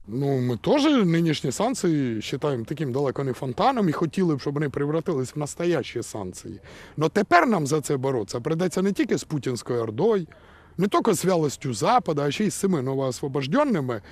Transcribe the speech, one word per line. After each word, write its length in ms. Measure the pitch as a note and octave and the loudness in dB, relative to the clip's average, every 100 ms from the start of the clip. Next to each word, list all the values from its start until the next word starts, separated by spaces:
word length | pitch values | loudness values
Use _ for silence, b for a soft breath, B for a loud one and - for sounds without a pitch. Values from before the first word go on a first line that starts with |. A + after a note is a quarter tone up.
| - | -8
Ну, 300 | A2+ C#3 C3+ | -2 0 2
ми 200 | B2 A#2 | 0 0
теж 480 | - C#4 D4 C#4 F#3 | 2 4 4 4 4
нинішні 460 | E3 E3 D3 D3 | 4 2 0 -2
санкції 720 | - G#3+ C4 F3+ D3+ C3 A2 - | 0 -2 0 0 2 0 -2 -4
вважаємо 340 | C#3+ D3+ C3 A2+ | -4 -2 -2 -4
таким 260 | D3 D3 | -6 -2
далеко 320 | B2 C#3+ A#2+ | 0 0 -2
не 100 | C#3 | -4
фонтаном 560 | B2 C3+ B2+ G#3+ C4 G3 | -4 -4 0 2 4 2
і 20 | |
хотіли 440 | C#3+ E3 - F3+ C#3+ | 2 -2 0 0 0
б, 60 | |
щоб 120 | - | -2
вони 160 | C#3+ D3+ | -2 -2
превратились 680 | C3 C#3+ D#3+ D#3 D3 B2+ D3 | -2 -2 -2 0 -2 -2 -6
в 40 | |
настоящі 640 | C#3+ - E3+ D#3+ A2 A#2+ | -8 -4 0 0 -2 -6
санкції. 560 | A2+ A2 F#2 - F#2+ G2 B B B - | -8 -8 -8 -10 -14 -16 B B B -2
Но 120 | D#3 | 0
тепер 380 | - G3+ F4 D#4 | 0 4 4 6
нам 200 | G3+ C#3+ | 2 2
за 140 | D3+ | 0
це 160 | - C#3+ | 0 -2
боротися 440 | C3 C3 G2 B2 | 0 -2 -2 -6
прийдеться 400 | C3 E3 F3+ F#3 | -4 -2 0 0
не 100 | F#3+ | 0
тільки 260 | G3 C#4 C#3+ | 0 0 -2
з 60 | |
путінською 580 | - D3+ B2+ B2 - A#2+ | -2 -6 -4 -6 -4 -2
ордою, 460 | A2+ G#2+ G3+ G#3 E3 B B B B - | -2 0 2 2 -2 B B B B -2
не 100 | G3 | 0
тільки 260 | E4+ A#3 | 2 2
з 120 | F3+ F3 | 2 2
вялостю 480 | F3+ D3+ - C3+ | 2 2 -2 -6
Запада, 500 | G#2+ E3 B3 - D3 | 0 2 2 2 0
а 80 | C#3+ | 0
ще 140 | - G#3 | 0 0
й 40 | |
з 60 | - | 0
цими 260 | G3+ E3+ | 0 0
новоосвобожденними, 1200 | B2+ C3+ C3+ A#2+ D3 C#3 C3+ A3+ D4 F#3+ B2+ A2+ B | 0 0 -2 -2 -4 -2 0 2 2 2 0 -4 B